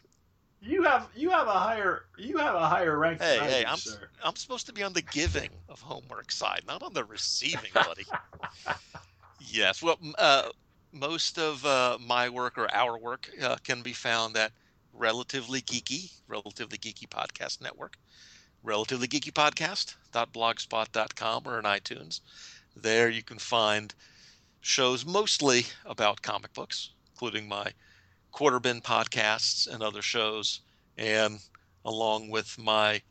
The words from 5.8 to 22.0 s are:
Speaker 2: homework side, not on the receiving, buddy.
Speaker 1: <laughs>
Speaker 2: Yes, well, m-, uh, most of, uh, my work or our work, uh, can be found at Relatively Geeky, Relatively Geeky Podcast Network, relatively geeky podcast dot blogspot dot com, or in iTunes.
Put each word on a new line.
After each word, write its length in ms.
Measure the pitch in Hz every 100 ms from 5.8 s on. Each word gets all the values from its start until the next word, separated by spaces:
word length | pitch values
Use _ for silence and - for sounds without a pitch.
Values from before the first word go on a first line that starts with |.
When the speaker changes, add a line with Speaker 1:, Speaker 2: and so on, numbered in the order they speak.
Speaker 2:
homework 520 | 160 - - 110 -
side, 300 | - 98 90 -
not 160 | 160
on 100 | 359
the 120 | 165
receiving, 640 | 107 104 - - 139 170 101
buddy. 300 | - - - -
Speaker 1:
<laughs> 60 | - - - - - - - - - - _ - -
Speaker 2:
Yes, 420 | 120 110 95 -
well, 140 | 165 -
m-, 120 | 156 165
uh, 300 | 156 135 117 - _ _ _
most 460 | 147 143 165 - 175
of, 260 | 156 139
uh, 320 | 143 135 123 117
my 280 | 120 123 123
work 300 | 123 123 -
or 100 | 110
our 240 | 107 123 117
work, 320 | 117 127 - 349
uh, 160 | 127 123
can 200 | - 123
be 100 | 123
found 440 | 117 123 117 113 110
at 140 | 110 - _ _ _
Relatively 720 | 113 113 117 123 135 117 131
Geeky, 500 | - 120 - 143 185 - -
Relatively 500 | 107 101 - 110 107
Geeky 320 | 113 - 120
Podcast 540 | - - - - -
Network, 340 | 127 - 165 - _ - - - _ _
relatively 440 | 113 107 110 127 123
geeky 260 | 147 143
podcast 600 | - 147 - 160 202 - - _
dot 200 | 117 117
blogspot 580 | 113 113 113 - 113 110
dot 220 | 113 107
com, 300 | - 113 117 135
or 120 | 117
in 60 |
iTunes. 560 | 107 98 - 113